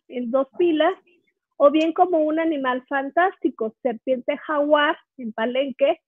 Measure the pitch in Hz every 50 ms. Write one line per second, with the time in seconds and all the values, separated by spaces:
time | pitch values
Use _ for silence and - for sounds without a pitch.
0 | _ - 262 254 247 226 240 262 269 - _ - 349 349 311 302 302 349 381 -
1 | _ _ _ _ _ _ _ _ _ _ _ - 277 285 277 311 311 330 320 370
2 | 359 370 349 311 302 311 311 320 330 320 320 277 262 254 247 254 254 - 285 277
3 | 277 277 - 330 349 381 381 _ - 302 - - 220 220 - _ - 254 233 226
4 | - 262 262 247 240 - 294 285 - - 311 294 294 294 302 294 294 302 349 -
5 | _ _ _ - 254 226 214 - 220 247 240 262 285 277 240 - 277 285 330 -
6 | _